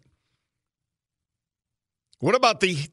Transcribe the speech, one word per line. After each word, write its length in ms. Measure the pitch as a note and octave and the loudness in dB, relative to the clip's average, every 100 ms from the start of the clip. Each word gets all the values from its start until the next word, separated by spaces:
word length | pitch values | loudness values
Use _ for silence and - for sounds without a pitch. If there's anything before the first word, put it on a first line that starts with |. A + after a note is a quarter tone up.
| _ _ _ _ _ _ _ _ _ _ _ _ _ _ _ _ _ _ _ _ _ - | _ _ _ _ _ _ _ _ _ _ _ _ _ _ _ _ _ _ _ _ _ -8
What 160 | C#3+ B3 | -2 2
about 240 | B3+ G#3+ | 2 2
the 180 | F#3+ D#3 D3+ | -2 -2 -8